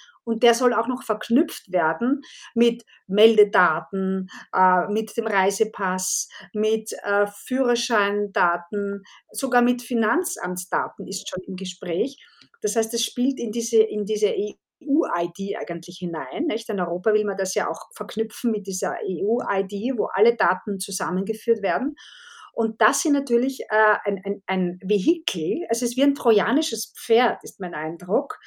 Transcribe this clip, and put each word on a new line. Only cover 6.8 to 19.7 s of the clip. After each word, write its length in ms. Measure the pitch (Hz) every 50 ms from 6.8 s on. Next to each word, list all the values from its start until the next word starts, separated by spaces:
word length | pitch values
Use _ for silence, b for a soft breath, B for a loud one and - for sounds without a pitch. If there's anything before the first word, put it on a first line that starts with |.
| 220 - - - -
äh, 220 | 202 202 202 202 202
Führerscheindaten, 1800 | - - - - 254 269 262 240 240 233 - - 233 208 202 202 208 208 208 196 - 202 185 175 170 175 - - 208 208 202 196 202 196 B B B B B _
sogar 320 | - - 269 254 254 240
mit 200 | 240 247 247 240
Finanzamtsdaten 1200 | - - 247 226 220 214 262 349 349 - - - - 180 180 180 - - 170 147 131 139 - - 175
ist 220 | - - - - -
schon 160 | - 185 359
im 80 | - 185
Gespräch. 640 | 180 190 185 - - 180 175 165 180 247 269 - b b b b b b b b _
Das 140 | - 202 196
heißt, 180 | 233 220 220
es 120 | 240 233 -
spielt 340 | - - 240 247 277 247 247
in 140 | 240 214
diese, 260 | 214 240 226 - 233 220
in 260 | 214 - 214 208 202
diese 240 | 202 214 202 208 190
E 260 | - 190 208 208 - _ _ _ _ _
U-I 520 | - 285 269 320 - - 170 175 175 170 -
D 200 | - 196 196 -
eigentlich 420 | - - - 170 170 - - 180 -
hinein, 460 | 175 170 165 156 131 127 143 202 349
nicht? 220 | 294 208 226 - -
In 100 | 208 190
Europa 340 | 175 165 170 180 - 226
will 120 | 214 214 208
man 120 | 202 190
das 160 | 196 190 185 -
ja 120 | 202 - -
auch 200 | 165 - - - -
verknüpfen 560 | - 196 - - 220 220 220 - - - 233
mit 160 | 214 202 185 196
dieser 260 | 185 - 202 156 135 - -
E 200 | - 185 151 190
U-I 420 | 208 226 247 - - 202 190 190
D, 280 | 185